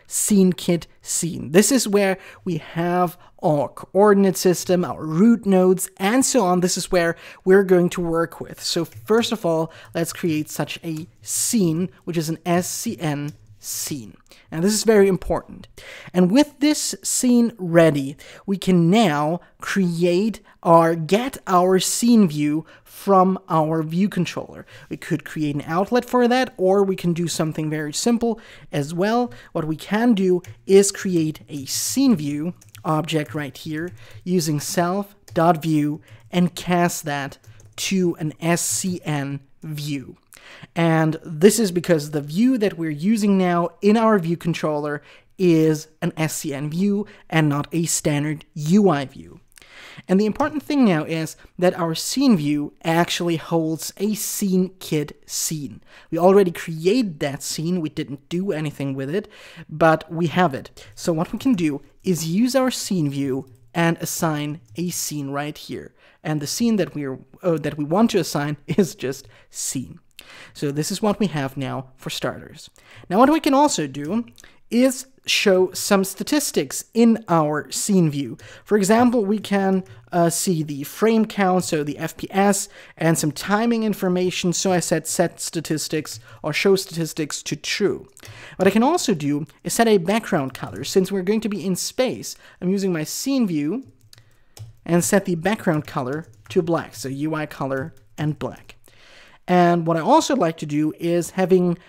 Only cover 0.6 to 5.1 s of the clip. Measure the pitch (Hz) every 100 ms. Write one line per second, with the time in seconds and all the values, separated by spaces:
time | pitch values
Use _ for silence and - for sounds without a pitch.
0.6 | - 175 - _ - - 165 127 120 160
1.6 | 214 269 220 202 196 185 - - - 160
2.6 | - - 175 175 175 - - _ 185 147
3.6 | 123 - - 185 208 202 196 175 185 170
4.6 | - 180 160 87 156